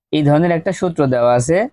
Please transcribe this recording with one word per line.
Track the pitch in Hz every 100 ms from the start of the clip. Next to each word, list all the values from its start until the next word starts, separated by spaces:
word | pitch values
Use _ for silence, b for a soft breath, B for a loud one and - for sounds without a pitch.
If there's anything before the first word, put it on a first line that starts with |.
| _
এই | 156
ধরনের | 147 147 175
একটা | 165 190
সূত্র | 175 185 165 139
দেওয়া | 123 120
আছে | 120 120 175 247